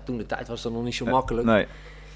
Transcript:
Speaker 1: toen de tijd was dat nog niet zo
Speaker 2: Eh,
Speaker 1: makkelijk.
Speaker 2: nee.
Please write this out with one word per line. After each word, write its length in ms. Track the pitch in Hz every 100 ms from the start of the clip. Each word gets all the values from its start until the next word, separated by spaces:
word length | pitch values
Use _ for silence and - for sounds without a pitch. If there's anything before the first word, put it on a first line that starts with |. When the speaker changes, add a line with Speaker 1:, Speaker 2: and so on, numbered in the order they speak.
Speaker 1:
toen 140 | - 120
de 80 | 101
tijd 220 | - 117
was 140 | 117
dat 100 | 120
nog 120 | 113
niet 120 | 120 120
zo 100 | 117
Speaker 2:
Eh, 60 |
Speaker 1:
makkelijk. 340 | 127 131 117 117
Speaker 2:
nee. 200 | 107 - - - - -